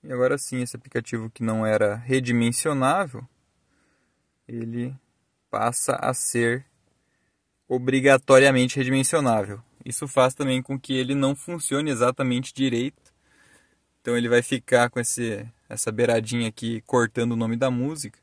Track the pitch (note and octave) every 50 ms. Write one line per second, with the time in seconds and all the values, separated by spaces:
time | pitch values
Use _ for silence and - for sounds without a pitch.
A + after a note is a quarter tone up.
0 | - D3+ C3 B2 B2+ C3 C#3 C#3 - - C3 B2+ B2 B2 - A#2 _ - - A#2+
1 | A2+ - - A2+ A2 A2+ _ - A#2 A2 A2 A2 A2 A2 G#2+ G#2+ G#2+ G2+ G#2 A2+
2 | A#2+ B2 C3 C3 B2+ A#2+ A#2+ A#2 A#2 A#2 A#2+ - - D#3+ D3 C3+ B2+ C3+ D#3+ F#3+
3 | G3 D3 B2 - B2 - _ _ _ _ _ _ _ _ _ _ _ _ _ _
4 | _ _ _ _ _ _ _ _ _ - A#2 A#2 A#2 A2+ A#2 A#2+ A#2+ B2+ C3+ C3
5 | _ _ _ _ _ _ _ _ _ _ - G#2 G#2+ A#2+ B2 - - - C3 -
6 | - C3 B2+ - - - - A#2+ A#2 A#2 A#2+ C3 C3+ _ _ _ _ _ _ _
7 | _ _ _ _ _ _ _ _ _ _ _ _ _ _ B2+ B2+ B2 C3 C3 C3+
8 | C3 C#3 C3+ C3 _ - C3+ C3 C3+ C#3 C3 B2+ B2+ B2+ - C#3 B2+ B2+ C3+ C3+
9 | C3+ - - D#3 C#3+ B2+ A2+ G#2+ G2 G2+ G2+ G#2+ A#2 _ _ _ - - B2 -
10 | D3+ C3 - C#3 B2+ C3 - - D3 C3+ B2+ B2+ B2+ - C#3 C3+ - - C3+ C3
11 | B2+ B2+ C#3 C#3 C3+ C3+ C#3 C#3 - - F3 E3 - - C3+ C#3+ D#3 D3+ C3+ A2+
12 | B2 B2 B2+ - C3+ B2+ B2 B2 C3 - - - C3+ C3 A#2+ A#2 B2 C#3+ _ _
13 | _ _ _ _ _ _ _ _ _ _ _ _ _ _ _ _ _ _ _ _
14 | _ A#2+ A#2+ A#2+ A#2+ A#2 B2 A#2+ A#2+ - C#3 A#2+ _ - - A#2+ A#2+ A#2+ _ B2
15 | A#2 - - - A#2+ A2+ G#2+ G#2 A2+ A#2 _ _ _ _ G#2+ A2 - A#2 A2 G#2+
16 | A#2+ A#2 A#2 A2+ A2+ A2 A#2+ A#2+ A#2 A2 - - - A2+ A#2 A2 _ - - B2
17 | A#2 A2 _ B2 A#2 A#2+ A#2 A2+ A#2 A2+ A#2 A#2 C3+ C3 B2 A#2+ B2+ C#3+ D#3+ D3+
18 | C#3+ C3 _ _